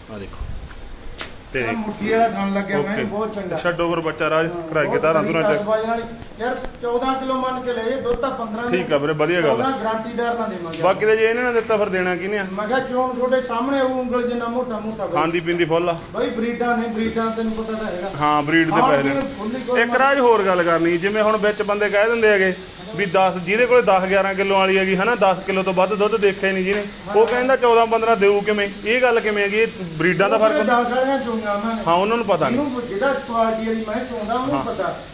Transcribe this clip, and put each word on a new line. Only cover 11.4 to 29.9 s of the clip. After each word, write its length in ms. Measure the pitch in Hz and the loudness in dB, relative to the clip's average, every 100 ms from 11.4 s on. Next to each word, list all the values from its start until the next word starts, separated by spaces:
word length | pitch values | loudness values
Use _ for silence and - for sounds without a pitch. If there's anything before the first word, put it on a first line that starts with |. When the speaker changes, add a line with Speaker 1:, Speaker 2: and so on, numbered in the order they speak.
Speaker 1:
ਨੇ 80 | 247 | 0
ਦਿੱਤਾ 240 | 233 226 214 | 0 0 0
ਫਿਰ 120 | 202 | 0
ਦੇਣਾ 280 | 185 180 175 | 0 0 -2
ਕਿਹਨੇ 220 | 190 208 | -2 -4
ਆ? 80 | 185 | -4
Speaker 2:
ਮੈਂ 140 | 190 214 | -6 -2
ਕਿਹਾ 140 | 254 | -2
ਚੋਣ 380 | 254 247 254 247 | -2 -2 -2 0
ਛੋਟੇ 240 | 254 254 | 0 0
ਸਾਹਮਣੇ 380 | 247 233 262 277 | 0 -2 -2 0
ਉਹ 100 | 262 | 0
ਉਂਗਲ 380 | 254 247 247 240 | 0 -2 -2 -2
ਜਿੰਨਾ 180 | 240 233 | -2 -4
ਮੋਟਾ 320 | 247 247 214 | -4 -4 -6
ਮੋਟਾ 280 | 214 220 185 | -8 -6 -4
ਬਾਈ। 80 | |
Speaker 1:
ਖਾਂਦੀ 260 | 160 160 170 | 0 0 0
ਪੀਂਦੀ 240 | 165 175 | 0 0
ਫੁੱਲ 240 | 160 165 175 | 2 2 0
ਆ। 100 | 165 - | -2 -6
Speaker 2:
ਬਾਈ 180 | 202 269 | -4 -4
ਬਰੀਡਾਂ 460 | 220 233 233 240 226 | -2 -4 -2 -2 0
ਨੇ, 120 | 233 | -2
ਬਰੀਡਾਂ 420 | 214 226 220 226 | -2 -2 -2 -4
ਤੈਨੂੰ 220 | 220 220 | -2 -4
ਪਤਾ 260 | 208 220 220 | -4 -6 -6
ਤਾਂ 80 | 208 | -6
ਹੈਗਾ। 240 | 180 190 139 | -6 -6 -2
Speaker 1:
ਹਾਂ, 220 | 151 151 | 2 2
ਬਰੀਡ 240 | 147 165 165 | 2 2 4
ਦੇ 60 | |
Speaker 2:
ਹਾਂ, 160 | 160 269 | 4 4
Speaker 1:
ਪੈਸੇ 140 | 139 | 4
Speaker 2:
ਜਿਵੇਂ 140 | 277 139 | 2 0
Speaker 1:
ਲੈਣ। 100 | - 196 | -2 -6
Speaker 2:
ਫੁੱਲੀ 220 | 214 254 | -6 -6
ਕੋਈ 220 | 220 247 | -2 0
Speaker 1:
ਇੱਕ 120 | 240 | 2
ਰਾਜ 240 | 247 269 277 | 4 4 4
ਹੋਰ 240 | 240 220 | 6 4
ਗੱਲ 200 | 190 180 | 4 2
ਕਰਨੀ, 360 | 170 165 170 175 | 4 4 2 2
ਜਿਵੇਂ 240 | 190 214 | 0 2
ਹੁਣ 140 | 214 214 | 2 2
ਵਿੱਚ 260 | 208 208 | 2 0
ਬੰਦੇ 260 | 202 208 208 | 0 0 2
ਕਹਿ 200 | 202 220 | 2 2
ਦਿੰਦੇ 200 | 233 214 | 4 4
ਹੈਗੇ 260 | 202 190 180 - - - 180 | 4 4 0 -8 -16 -10 -6
ਵੀ 100 | 196 | 0
ਦਸ, 360 | 190 190 180 | 4 2 2
ਜਿਹਦੇ 220 | 170 214 247 | -2 2 4
ਕੋਲੇ 160 | 247 | 4
ਦਸ 200 | 202 190 | 6 4
ਗਿਆਰਾਂ 320 | 190 190 196 | 4 2 2
ਕਿਲੋ 200 | 190 196 | 0 0
ਵਾਲੀ 240 | 196 190 190 | 2 4 2
ਹੈਗੀ 180 | 190 185 | 2 0
ਹਨਾ, 180 | 208 | 2
ਦਸ 220 | 233 190 185 196 | 2 2 2 0
ਕਿਲੋ 160 | 190 | -2
ਤੋਂ 100 | 190 | 0
ਵੱਧ 220 | 185 185 | 2 2
ਦੁੱਧ 220 | 202 208 220 | 2 0 2
ਦੇਖਿਆ 320 | 202 202 196 | 2 2 0
ਹੀ 60 | |
ਨਹੀਂ 100 | 190 | 0
ਜਿਹਨੇ, 200 | 185 208 202 - 180 | 0 -2 -4 -10 -2
ਉਹ 60 | 202 | 2
Speaker 2:
ਹਾਂ। 60 | 226 | 4
Speaker 1:
ਕਹਿੰਦਾ 300 | 247 254 262 | 4 2 4
ਚੌਦਾਂ 300 | 240 233 233 | 4 4 4
ਪੰਦਰਾਂ 300 | 226 226 220 | 2 2 4
ਦੇਊ 240 | 202 202 | 4 4
ਕਿਵੇਂ? 280 | 202 208 202 - | 2 0 -2 -4
ਇਹ 180 | 175 254 | -2 2
ਗੱਲ 180 | 247 226 | 4 2
ਕਿਵੇਂ 220 | 208 208 | 0 0
ਹੈਗੀ? 140 | 202 214 | 0 0
ਇਹ 100 | 226 208 | 0 -2
ਬਰੀਡਾਂ 480 | 175 | -10